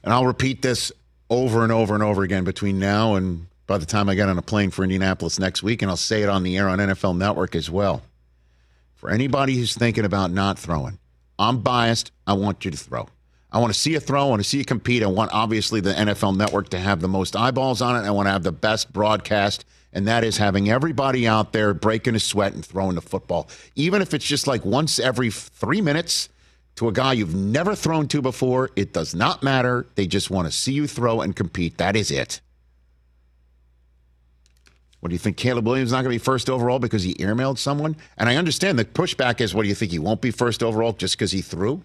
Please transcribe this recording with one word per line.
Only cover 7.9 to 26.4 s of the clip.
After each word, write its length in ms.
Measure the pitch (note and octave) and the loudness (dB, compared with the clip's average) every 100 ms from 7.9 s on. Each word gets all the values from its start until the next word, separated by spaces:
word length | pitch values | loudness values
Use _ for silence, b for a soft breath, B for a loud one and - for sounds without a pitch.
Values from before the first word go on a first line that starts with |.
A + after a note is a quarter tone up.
| C#2+ - _ _ _ _ _ _ _ _ _ | -2 -8 _ _ _ _ _ _ _ _ _
For 140 | - | -2
anybody 460 | G#2 C3+ C#3 C3+ B2+ | 0 2 2 2 0
who's 180 | A#2 - | -2 0
thinking 300 | A#2 A2+ G#2 | 0 2 0
about 260 | G2 F#2 | 0 0
not 260 | F#2 G2 F#2+ | 0 0 -2
throwing, 400 | - D#2+ C2 F#2+ _ _ _ - | -4 -4 -4 -10 _ _ _ -2
I'm 220 | G#2+ B2 | 0 2
biased. 500 | A2+ B2 A#2 A2+ - _ - | 0 2 2 0 -4 _ 0
I 60 | |
want 320 | G2 G2+ F#2 F#2+ | 2 2 -2 -6
you 60 | |
to 40 | C#2+ | -8
throw. 300 | - A#1+ A#1 _ _ _ _ | -8 -8 -10 _ _ _ _
I 100 | A#2 | 0
wanna 140 | A#2+ | 0
see 180 | - C#3+ | 0 0
you 60 | D#3 | -2
throw. 220 | - C#3 C#3 | 0 2 2
I 40 | |
wanna 140 | A2 | 2
see 140 | G#2 C#3 | 0 -2
you 80 | - | -2
compete. 380 | A#2 - B2 | -4 0 2
I 40 | G#2 | 2
want, 240 | F#2+ A2 | 2 0
obviously, 460 | G#2 A2+ A2 G2 A2 | 0 0 0 0 0
the 180 | F#2+ F#2+ | 0 2
N 120 | G#2 | 0
F 120 | G2+ | 2
L 100 | G2+ | 2
Network 340 | F#2+ G#2+ G2 G2+ | 2 2 0 -2
to 100 | F2+ | -4
have 200 | G2 F#2+ | 0 0
the 80 | F#2 | 0
most 260 | F#2+ F2+ G2 | 0 -2 0
eyeballs 460 | B2 B2+ C3 B2 | 0 2 0 0
on 140 | B2 A#2+ | 0 0
it. 100 | G2+ | 0
I 60 | |
wanna 200 | G2+ G2 | 2 2
have 120 | G2 | 2
the 80 | F2+ | -2
best 400 | D#2 A2 A2 - | 0 0 0 -2
broadcast, 720 | - G#2 G#2+ - G#2+ G2+ - - b b | 0 2 2 2 2 2 -2 -12 b b
and 120 | F#2 G2 | -4 0
that 180 | A#2 A2+ | 2 2
is 100 | G#2 | 2
having 320 | G#2 G2 G2+ | 2 4 2
everybody 560 | B2 D#3+ C#3+ C3+ C3 A#2 | 2 2 0 0 2 4
out 260 | A2 G#2 | 2 2
there 200 | A2+ G#2+ | 0 0
breaking 420 | F2+ G#2+ A2 A#2+ A2 | 2 0 2 0 0
a 40 | |
sweat 340 | - G2+ G2 - | 0 0 0 -2
and 100 | D#2 | -8
throwing 300 | F#2 F#2+ F2 | -4 -2 -4
the 60 | |
football. 460 | - F#2+ - E2+ - B B - | -6 -8 -4 -6 -6 B B -2
Even 260 | D#3+ G3+ | 0 0
if 120 | F#3 | 0
it's 120 | D3 - | -4 -2
just, 220 | C#3+ - | -2 -2
like, 180 | A#2+ G2 | -2 0
once 340 | B2 D#3 - | 0 0 0
every 300 | B2 A#2+ A#2+ | 0 0 -2
three 480 | - - _ G2+ F#3 | -4 -14 _ -2 0
minutes 480 | E3+ D3+ E3+ - - b | 0 0 -2 -4 -6 b